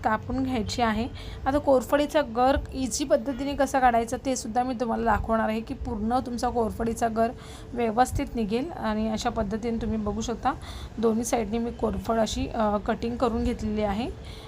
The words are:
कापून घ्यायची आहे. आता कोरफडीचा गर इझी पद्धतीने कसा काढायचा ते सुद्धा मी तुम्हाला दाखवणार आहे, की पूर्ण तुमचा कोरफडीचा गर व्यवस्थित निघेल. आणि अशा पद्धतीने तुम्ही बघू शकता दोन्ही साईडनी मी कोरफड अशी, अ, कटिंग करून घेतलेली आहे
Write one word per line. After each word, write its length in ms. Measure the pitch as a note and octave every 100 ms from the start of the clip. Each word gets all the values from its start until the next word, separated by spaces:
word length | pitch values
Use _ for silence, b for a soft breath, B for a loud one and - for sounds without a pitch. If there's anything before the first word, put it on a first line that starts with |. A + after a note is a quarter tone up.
कापून 400 | A#3 G#3+ - B3+
घ्यायची 380 | C4 B3+ F#3+ -
आहे. 260 | A3+ G#3+ B3+ B B B C4
आता 120 | C#4
कोरफडीचा 640 | C#4+ C4 - C#4+ D4 D#4
गर 360 | B3+ A3+ C4 C#4+ -
इझी 320 | C4 B3+ - C#4+
पद्धतीने 500 | C#4+ A3+ A#3 C#4 C#4
कसा 240 | C4+ C#4
काढायचा 380 | B3+ A#3 A#3 B3 C4+
ते 100 | B3
सुद्धा 280 | A3+ A3+
मी 100 | B3+
तुम्हाला 320 | A#3 A#3 A3+ A#3
दाखवणार 440 | G#3 - A3+ A3
आहे, 120 | A3
की 120 | A3+
पूर्ण 460 | B3+ - A3+ G#3+ B3+ B3
तुमचा 240 | A#3+ B3
कोरफडीचा 580 | A#3 A3 F#3 A#3 A3+ A#3
गर 200 | A3 A3+ B3+ B B B
व्यवस्थित 520 | A#3+ A#3 G#3+ B3+ - C#4 A#3+
निघेल. 360 | G#3 A3+ E4
आणि 380 | - A3 G#3+ A3
अशा 200 | A3 A#3+
पद्धतीने 480 | A3+ G#3 A3 A#3 A3+
तुम्ही 160 | A3+ A3
बघू 240 | G#3 G#3+
शकता 320 | A3+ A3+ - E4 B B B -
दोन्ही 280 | A3+ A3 A#3
साईडनी 320 | A#3+ G#3 A#3
मी 140 | A#3
कोरफड 460 | A#3 A3+ G3 F#3+ A3+
अशी, 300 | A3 B3 C4
अ, 300 | A#3 G#3+ G#3
कटिंग 380 | G3 A3 A#3 A#3+
करून 280 | B3+ A3+
घेतलेली 400 | B3 A#3 G#3+ G#3+
आहे 260 | G#3 G3 C4+ - B B